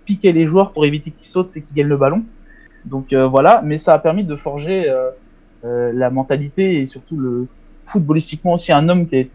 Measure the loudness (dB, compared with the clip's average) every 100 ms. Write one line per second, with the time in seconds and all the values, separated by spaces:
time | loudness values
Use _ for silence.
0 | -6 0 2 4 4 2 2 0 -2 -2
1 | -8 -16 -8 -4 -4 -6 -8 -2 0 2
2 | 0 0 -4 -12 -20 -20 -20 _ -12 -10
3 | -2 0 2 4 6 4 2 -2 2 2
4 | 4 -2 -2 -6 -8 -8 -4 -2 0 0
5 | -2 -6 _ _ _ _ -6 -2 -2 0
6 | 0 0 -2 -2 -4 -2 0 0 -2 -8
7 | -12 -6 -4 -4 -6 -12 -20 -20 -6 -2
8 | 0 0 -2 -6 -2 -2 2 2 4 2
9 | 0 -2 -2